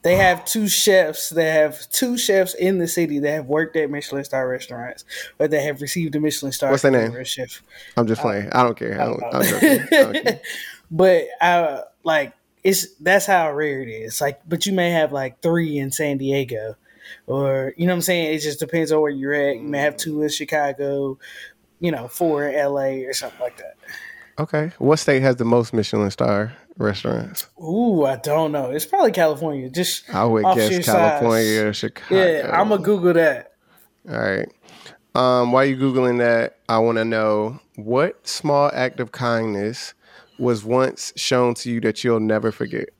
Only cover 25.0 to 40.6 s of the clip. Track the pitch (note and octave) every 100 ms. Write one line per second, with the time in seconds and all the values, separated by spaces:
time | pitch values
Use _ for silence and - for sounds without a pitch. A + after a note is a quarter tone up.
25 | - C3+ C3+ B2 A#2 A#2+ A#2 A#2 G2+ A2
26 | G2+ - B2 G2+ G#2+ - _ - G#2+ G2
27 | A#2 A#2 A2+ - - - D#3+ G3 A#3+ F3+
28 | C#3 B2+ D3 D3+ D#3 D3 B2+ D3 - G4
29 | C#4 F3+ D#3+ D3 D#3+ C#3+ B2+ D3 F3 -
30 | - F#2+ A#2 A2 G#2+ D3+ G#2+ F3+ E3 A2
31 | E3 D3 A#2 A2+ A2 G#2+ G#2+ G#2 A2 -
32 | - F#3+ F#3 D#3 C3 E3+ G#3 G#3 E3+ G#3
33 | F3+ E3+ D#3+ B2 - _ _ _ _ _
34 | - A#2 G#2+ G2 - _ - - - -
35 | _ B2 B2+ B2+ A#2+ B2+ C#3 C3 C3+ B2+
36 | B2+ A#2+ A#2+ A#2 - _ - A2 A#2 A2+
37 | A2+ A2+ A2 G#2+ G#2+ C3+ _ - G#2+ B2
38 | E3+ - - - D3+ C#3+ C#3+ B2+ B2+ -
39 | A#2+ - B2 A#2 A2+ G2+ G#2 B2 - -
40 | _ - _ - B2 A2+